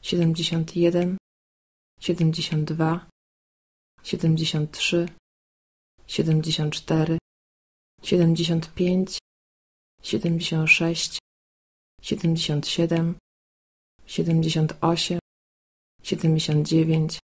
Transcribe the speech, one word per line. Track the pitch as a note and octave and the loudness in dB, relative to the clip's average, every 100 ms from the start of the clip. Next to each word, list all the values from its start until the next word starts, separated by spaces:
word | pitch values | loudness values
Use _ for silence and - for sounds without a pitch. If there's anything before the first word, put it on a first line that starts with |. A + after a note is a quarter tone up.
siedemdziesiąt | - F3 E3 E3 - E3 D#3+ - | -4 0 2 2 -2 -2 -4 2
jeden, | E3+ F3 F3+ F#3+ _ _ _ _ _ _ _ _ | 2 2 0 -4 _ _ _ _ _ _ _ _
siedemdziesiąt | - E3+ D#3+ D#3 - D#3 D3+ | -4 2 2 2 -2 -2 -2
dwa, | D#3 D#3+ E3+ - _ _ _ _ _ _ _ _ _ | -2 0 -2 -6 _ _ _ _ _ _ _ _ _
siedemdziesiąt | - - E3 D#3+ D#3+ D#3 D3+ - | -8 -2 2 2 0 -2 -4 -2
trzy, | - F3 E3+ - _ _ _ _ _ _ _ _ - | -2 0 -2 -8 _ _ _ _ _ _ _ _ -10
siedemdziesiąt | - D#3+ D#3 D#3+ D#3 D3+ | -2 2 2 0 -2 -2
cztery, | - - D#3+ D#3 D#3+ _ _ _ _ _ _ _ _ | -4 -2 0 0 -2 _ _ _ _ _ _ _ _
siedemdziesiąt | - F3+ E3 E3 E3 E3 E3 | 0 4 4 4 2 -2 -4
pięć, | - F3+ F3+ F#3+ - _ _ _ _ _ _ _ _ | -2 0 0 0 -6 _ _ _ _ _ _ _ _
siedemdziesiąt | - A2 E3+ E3 F3 D#3+ D#3 | -4 -2 0 -2 0 -2 2
sześć, | - E3 E3 - - _ _ _ _ _ _ _ _ | 2 2 -2 -4 -6 _ _ _ _ _ _ _ _
siedemdziesiąt | - - E3+ E3 - D3 - | -6 -2 0 0 0 -2 -2
siedem, | - E3 E3 E3 E3+ _ _ _ _ _ _ _ _ - | 0 0 2 0 -4 _ _ _ _ _ _ _ _ -12
siedemdziesiąt | - E3+ E3 D#3+ D#3 D#3 - | -4 0 2 2 0 -2 0
osiem, | D#3+ E3 - F3 _ _ _ _ _ _ _ _ | 0 0 -2 -4 _ _ _ _ _ _ _ _
siedemdziesiąt | - F3 E3 D#3+ - D3+ D3+ | -6 0 2 2 2 0 2
dziewięć | D#3+ D#3+ D#3+ D#3 - | 2 2 2 0 -4